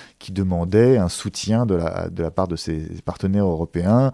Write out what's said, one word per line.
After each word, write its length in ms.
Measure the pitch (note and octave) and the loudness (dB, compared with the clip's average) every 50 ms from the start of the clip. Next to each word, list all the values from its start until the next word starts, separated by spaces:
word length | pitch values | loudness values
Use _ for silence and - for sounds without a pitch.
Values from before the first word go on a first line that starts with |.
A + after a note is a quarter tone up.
| - - _ _ | -20 -20 _ _
qui 140 | - - | -16 -8
demandait 640 | F#2 G2 F#2+ F#2 F2+ E2+ E2+ F2+ G2+ A2 A#2+ B2+ C3 | -4 -2 -2 0 0 -2 -2 2 4 6 6 6 6
un 120 | A2 F2+ E2+ | 4 2 0
soutien 560 | - - - G#2+ - - - G2+ A2 A#2 B2 | -2 -4 -8 -8 -8 -6 -2 0 0 0 2
de 80 | G#2+ F#2 | 2 0
la, 340 | E2+ E2 E2 F2 F2 F2 E2+ | 0 0 -2 -4 -4 -6 -6
de 140 | F2 F2 | -4 -4
la 80 | E2 D#2+ | -4 -4
part 180 | - F#2+ F#2 F2+ | -2 -2 -2 -2
de 80 | E2+ | -4
ses 320 | D#2+ - E2+ D#2+ D#2 D#2 E2 E2+ E2+ - | -6 -4 -6 -6 -6 -6 -8 -12 -10 -10
partenaires 420 | - - - - F#2+ G2 G#2 G2+ | -10 -8 -4 -2 0 0 2 2
européens, 640 | F#2 D#2+ D#2+ E2+ - - F2 F2+ G2 A2+ B2+ C3+ C3 | 2 0 -2 -4 -4 -4 -2 0 4 4 4 4 2